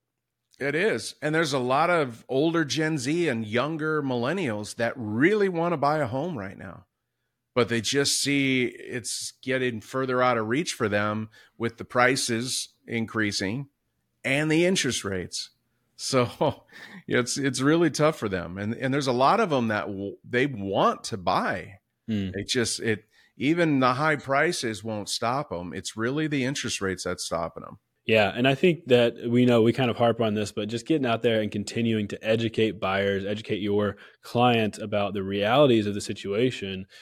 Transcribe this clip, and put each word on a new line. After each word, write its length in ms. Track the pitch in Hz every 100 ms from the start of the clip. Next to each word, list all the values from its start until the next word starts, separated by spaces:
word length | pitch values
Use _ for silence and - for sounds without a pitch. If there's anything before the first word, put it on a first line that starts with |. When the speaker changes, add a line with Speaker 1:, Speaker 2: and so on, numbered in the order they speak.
| _ _ _ _ _ -
Speaker 1:
It 140 | 135
is. 420 | 147 208 123 - -
And 140 | 151 156
there's 180 | 160
a 60 | 135
lot 300 | 123 135 170
of 360 | 175 135 113 -
older 340 | 131 165 165
Gen 340 | 147 127 156 156
Z 300 | 123 170 165
and 180 | 113 107
younger 560 | 113 143 160 156 156
millennials 760 | 139 123 123 190 147 104 104 -
that 160 | 117 -
really 540 | 107 110 165 214 196
wanna 280 | 170 170 160
buy 220 | 139 156
a 80 | 127
home 300 | 131 170 139
right 180 | 98 -
now, 280 | 98 85 - _ _ _ _ _ _
but 140 | 123 117
they 140 | 117
just 400 | 101 139 135 -
see 420 | 135 143 135 131 123
it's 680 | - - 117 107 - - -
getting 380 | 127 131 127 110
further 400 | - 131 131 127
out 140 | 127 117
of 100 | 110
reach 260 | 131 180
for 140 | - 110
them 420 | 104 107 107 107 - _ -
with 200 | 113 -
the 80 | 104
prices 840 | 123 123 135 - 113 127 - - _ -
increasing 800 | 113 110 113 104 101 95 123 139 _ _ _ _ _
and 260 | 120 139 156
the 160 | 156 175
interest 380 | 190 131 110
rates. 460 | 98 95 87 - - _ _ _ _ -
So 680 | - 131 120 - 151 - _ - -
<laughs> 220 | 185 -
it's, 300 | 123 123 -
it's 240 | 135 123
really 280 | 139 165 170
tough 280 | 143 151 156
for 100 | 110
them. 300 | 92 82 92
And, 160 | 104
and 200 | 117 127
there's 140 | 139 135
a 60 |
lot 260 | 120 139 196
of 120 | 208
them 180 | 139 113
that 160 | 104 82
w-, 320 | 98 98 90 -
they 200 | 123 143
want 560 | 117 98 104 214 - -
to 120 | 107
buy. 600 | 90 131 226 101 92 98 _ _ -
Speaker 2:
Hmm. 220 | 107 95
Speaker 1:
It 140 | 95 101
just, 320 | 127 110 -
it, 260 | 110 104 _ _ _ -
even 420 | 131 170 165 139
the 140 | 127
high 240 | 123 156 143
prices 640 | 131 139 160 175 117 104
won't 240 | 110 107 95
stop 440 | - 113 131 -
'em. 180 | 87 87
It's 220 | 76 - 107
really 320 | 117 143 156
the 160 | 143
interest 380 | 127 143 117 -
rates 220 | 95 90
that's 200 | 90 90
stopping 400 | - 82 82 -
'em. 140 | - - _ _ -
Speaker 2:
Yeah. 280 | 110 98 117
And 120 | 131
I 80 | 135
think 320 | 185 160 127
that 280 | 123 120 - 120
we 160 | 120 123
know, 160 | 117
we 100 | 117
kind 180 | 117 123
of 60 | 107
harp 240 | 117 113
on 140 | 110
this, 180 | 104 101
but 160 | - 104
just 180 | 117 -
getting 200 | 160 123
out 160 | 113
there 200 | 120 113
and 80 | 104
continuing 560 | 107 101 120 117 110 101
to 120 | -
educate 600 | 110 117 113 - 110 95
buyers, 420 | 95 98 101 98
educate 380 | 98 107 - 101
your 340 | 104 104 104 - - _
client 560 | - 123 123 117 107 -
about 340 | 107 104 101
the 100 | 101
realities 640 | 95 98 101 131 143 117 104
of 80 |
the 80 | 101
situation, 840 | - 104 98 101 127 - 98 95 95 -